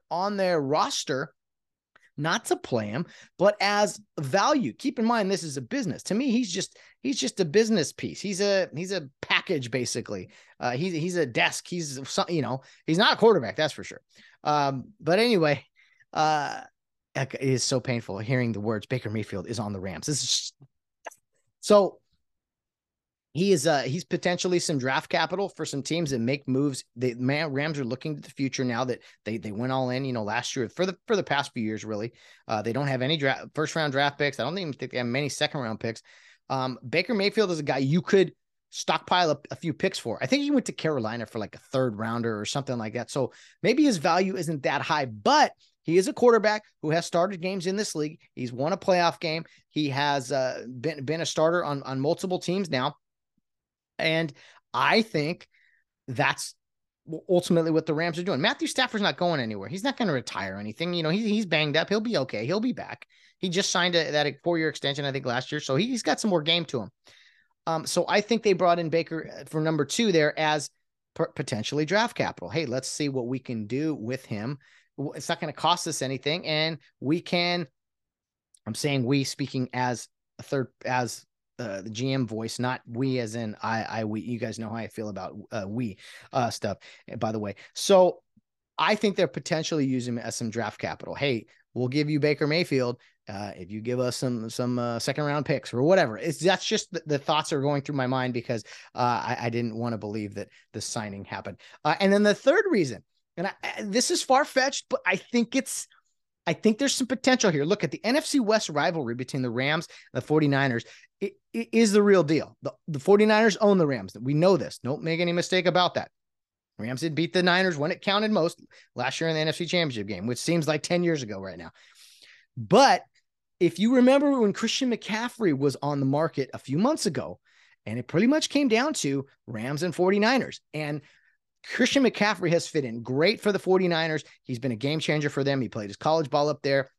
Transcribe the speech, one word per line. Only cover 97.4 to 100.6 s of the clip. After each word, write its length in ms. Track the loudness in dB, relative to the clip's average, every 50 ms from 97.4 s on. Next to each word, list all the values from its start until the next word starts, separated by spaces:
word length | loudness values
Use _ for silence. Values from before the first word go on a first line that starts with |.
| 0 0
are 80 | 0 0
going 220 | 0 0 0 0
through 140 | -2 -2 -2
my 120 | -2 0
mind 260 | 0 0 0 0 -2 -2
because, 300 | -4 -4 -4 -4 -4 -6 -10 -18 -20 -20 -8 -2
uh, 260 | 0 0 2 2 0
I, 160 | -2 -4 -4 -4
I 80 | -2 -2
didn't 260 | -2 -2 -2 -4 -4
wanna 220 | -4 -4 -4 -4
believe 380 | -6 -6 -6 -6 -6 -6 -8 -8
that 120 | -10 -12 -12 _ -20